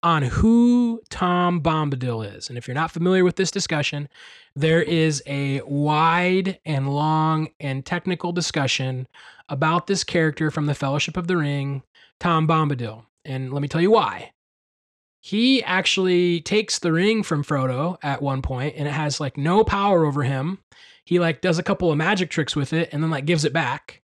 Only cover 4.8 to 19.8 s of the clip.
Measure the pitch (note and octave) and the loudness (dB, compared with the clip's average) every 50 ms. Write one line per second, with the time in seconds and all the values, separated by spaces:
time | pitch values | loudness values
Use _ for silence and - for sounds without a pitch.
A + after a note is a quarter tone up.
4.8 | F3 - E3+ E3 D#3+ D#3 D3+ C#3+ - C#3 C#3 C#3 C#3 C#3 C#3 C#3 - - C#3+ C#3+ | 4 2 2 2 2 2 0 -2 -6 -6 -4 -4 -2 -2 -2 -4 -4 -4 -2 0
5.8 | D3 D3 D3+ D3+ D#3+ E3 E3 F3 F3+ F3+ F#3 F#3+ F#3 F#3+ F#3 _ _ D#3+ D3+ C3+ | 0 2 2 2 2 2 2 2 2 2 2 2 0 -2 -4 _ _ -4 -2 -2
6.8 | C3+ C#3 C#3 D3 D3 D#3 D#3 D#3 D#3 D#3+ D#3+ D#3 D#3 D3+ _ _ - C#3 C3+ C3+ | 0 0 0 0 2 2 2 2 2 2 2 0 -2 -4 _ _ -6 -6 -6 -6
7.8 | C3+ - F3+ F3 - F#3+ F3+ E3+ - F3+ F3 F3+ E3 - - D#3+ C#3 C3 - - | -6 -4 -6 -4 -2 -4 -4 -2 -4 -4 -2 -2 -4 -2 -2 -2 0 0 -2 -2
8.8 | C3+ C3 C3 B2+ B2+ - _ - - - - - - _ D3 C#3 D3+ D#3 E3 F3 | -2 -4 -4 -6 -8 -12 _ -20 -20 -20 -20 -20 -12 _ -4 0 0 2 2 0
9.8 | - - G3 F#3 - - - F3 D#3+ D#3 D3+ - D#3+ D3+ - D#3 D3 D3 C#3+ - | 0 0 -2 -2 -2 -2 0 2 2 2 0 0 -2 -2 0 0 -2 -2 -2 -2
10.8 | - C3+ - G#3 - - D#3 F#3 F3 E3+ F#3 E3+ D3+ C#3+ C#3+ C#3+ C#3 C#3 C#3 C3+ | -2 -2 0 -2 -2 -2 -4 -6 -4 -2 -2 0 0 -2 -2 -2 -4 -4 -6 -8
11.8 | - _ _ _ - _ _ _ - F#3 E3 D#3+ D#3+ D#3 E3 D#3+ D#3 C#3+ C#3+ B2 | -10 _ _ _ -20 _ _ _ -2 0 2 2 2 2 2 2 2 0 0 -4
12.8 | A#2+ A2 G#2+ A2 - _ _ _ _ D3+ C3 C3 C3 B2+ C3+ C#3+ C#3+ C#3+ - D#3+ | -6 -8 -10 -14 -20 _ _ _ _ -10 -8 -8 -6 -6 -4 -4 -4 -2 0 2
13.8 | E3+ G3 A3+ A3 D#3+ G#2+ F#2 - - - _ _ _ _ _ _ _ _ _ _ | 4 6 6 4 4 2 -4 -8 -14 -16 _ _ _ _ _ _ _ _ _ _
14.8 | _ _ _ _ _ _ _ _ _ - F#3+ G#3+ A#3 B3+ C4+ B3 - - F#3 F#3+ | _ _ _ _ _ _ _ _ _ -4 -2 2 4 4 4 2 2 0 0 0
15.8 | F3+ - - G3 F#3+ F#3 F3+ F3 F3+ F3 F3 E3+ D3+ - G3+ G#3+ A3 - - - | 0 0 0 2 2 4 4 4 4 2 2 0 -2 0 0 0 0 0 -6 -2
16.8 | - F3 D#3+ E3 F#3 G#3+ A3 A3 G3+ - E3 D3 C#3+ - F#3+ C#3 C3 C3 B2 B2+ | 0 0 2 2 2 2 2 0 0 -2 -2 -2 0 0 0 0 0 0 -2 -2
17.8 | D3 F3 F3+ - - D3 C#3 - C#3+ C#3 C3+ C3 C3 - C3 B2 C3 D3+ D3+ - | -2 -4 -4 -6 -6 -6 -4 -2 -2 -4 -4 -2 -4 -4 -4 -4 -4 -6 -6 -4
18.8 | C#3+ C#3+ C3+ D3+ D#3 D3 C#3 - D3+ C3 _ C#3+ C#3 D#3+ F3+ G#3+ A3 G#3+ - G3 | -6 -4 -4 -2 -4 -4 -4 -4 -6 -6 _ -4 -2 2 4 4 4 4 2 0